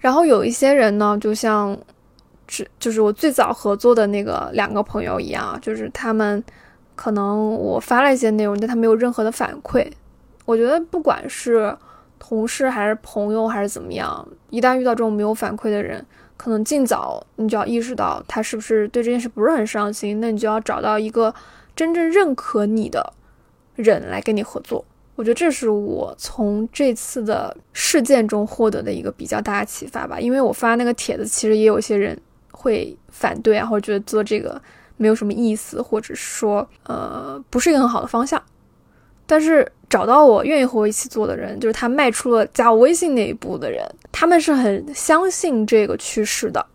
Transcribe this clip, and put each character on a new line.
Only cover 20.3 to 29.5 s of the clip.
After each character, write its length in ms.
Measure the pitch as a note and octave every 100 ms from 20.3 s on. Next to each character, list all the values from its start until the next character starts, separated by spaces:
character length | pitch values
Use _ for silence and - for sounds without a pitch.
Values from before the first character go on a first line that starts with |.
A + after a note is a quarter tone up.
你 60 | G#3+
就 100 | A3
要 120 | G#3+
找 200 | A3 -
到 200 | G#3+ G#3+
一 100 | A3
个 240 | A3+ A3+ - - - - -
真 180 | D#4+
正 180 | E4+ E4
认 240 | F4 F#4 C4
可 300 | - A3+ G#3
你 220 | A3 G#3+
的 240 | - - - _ _ _ _ _ -
人 320 | A3 F#3 -
来 120 | F#2
跟 140 | G3+ G#3+
你 80 |
合 160 | G#3+ -
作。 240 | - - - _ _ -
我 80 |
觉 80 | A3+
得 20 |
这 160 | A#3+ E4+
是 200 | C4+ A3+
我 440 | G#3 G#3 - - -
从 500 | - - G#3 G#3 A3+
这 200 | - C#4+
次 300 | A3+ - -
的 320 | A3 G#3 - - _
事 280 | - - -
件 260 | A#3+ C4+ G#3+
中 180 | G#3+ G#3+
获 240 | - A3
得 140 | -
的 80 | -
一 100 | G3
个 80 | -
比 140 | - -
较 140 | G#3+
大 200 | G#3